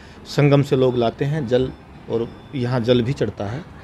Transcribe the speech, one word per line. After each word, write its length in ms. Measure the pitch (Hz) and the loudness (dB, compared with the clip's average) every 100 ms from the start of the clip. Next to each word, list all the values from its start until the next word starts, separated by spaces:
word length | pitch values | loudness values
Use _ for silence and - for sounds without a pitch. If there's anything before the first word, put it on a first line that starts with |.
| - - - | -20 -20 -8
संगम 380 | - 143 143 | 2 4 4
से 120 | 139 135 | 2 2
लोग 220 | 131 123 | 2 2
लाते 280 | 113 - 139 | -2 -2 -4
हैं 220 | 156 117 | -4 0
जल, 240 | 123 131 - - - - | 0 0 -6 -18 -18 -6
और 200 | 117 117 - - 139 | -6 -6 -10 -12 -6
यहाँ 240 | 120 127 | -2 -2
जल 220 | 113 123 | 2 2
भी 120 | 117 | 2
चढ़ता 320 | 139 113 - 101 | -2 -4 -6 -8
है 180 | 131 190 - | -8 -12 -18